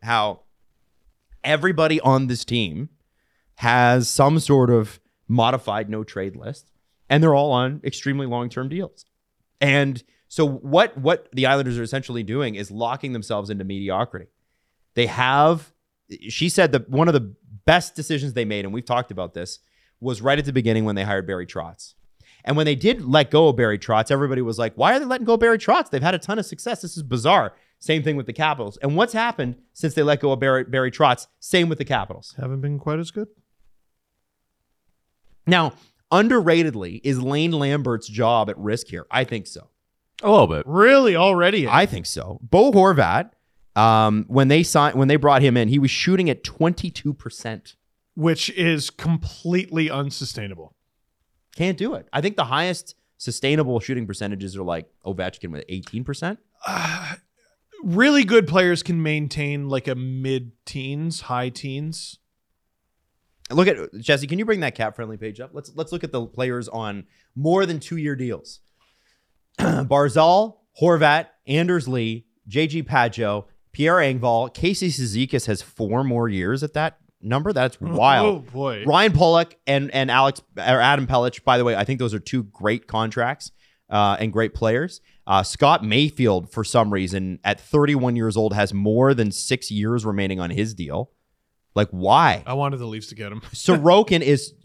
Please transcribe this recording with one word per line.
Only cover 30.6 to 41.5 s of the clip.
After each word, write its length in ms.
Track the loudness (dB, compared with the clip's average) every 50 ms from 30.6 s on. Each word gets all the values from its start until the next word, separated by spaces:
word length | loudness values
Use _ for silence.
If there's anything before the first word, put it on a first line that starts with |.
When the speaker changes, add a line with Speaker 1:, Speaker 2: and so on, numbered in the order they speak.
| -2
Speaker 1:
Barry 260 | -2 -2 -2 -2 -2
Trotz? 360 | 0 2 4 4 4 2 -2 _ _ _
Same 280 | -12 0 2 2 2 2
with 100 | 0 -4
the 60 | -4
Capitals. 500 | -4 -2 -4 -4 -6 -12 -18 -18 -20 -14 -12
Speaker 2:
Haven't 220 | -8 -8 -8 -6
been 180 | -6 -6 -6 -6
quite 200 | -6 -6 -6 -6
as 100 | -6 -8
good. 180 | -10 -10 -12 -12 _ _ _ _ _ _ _ _ _ _ _ _ _ _ _ _ _ _ _ _ _ _ _ _ _ _ _ _ _ _ _ _ _ _ _ _ _ _ _ _ _ _ _
Speaker 1:
Now, 260 | 2 4 4 4 0 -2 _ _ _ _ _ _ _ 4
underratedly, 880 | 4 4 6 4 4 4 4 4 4 4 0 -2 -6 -10 -10 -12 -6 _
is 160 | -2 -2 0 -2
Lane 300 | -2 0 0 0 0 0
Lambert's 560 | 0 0 0 0 0 0 -2 -4 -4 -4 -8
job 420 | -4 0 0 2 4 2 2 0
at 80 | -4 -6
risk 300 | -4 -4 -4 -4 -6 -10
here? 180 | -14 -14 -12 _
I 140 | -2 -2 -2
think 220 | -2 -6 -10 -10
so. 220 | -12 -18 -20 -20 _ _ _ _ _ _ _ _ _ _ -6 2
Speaker 3:
A 80 | 6
little 160 | 6 6 6
bit. 180 | 6 4 -2 -4
Speaker 2:
Really? 500 | -2 2 4 6 8 8 6 6 4 4
Already? 520 | 4 4 4 4 4 2 2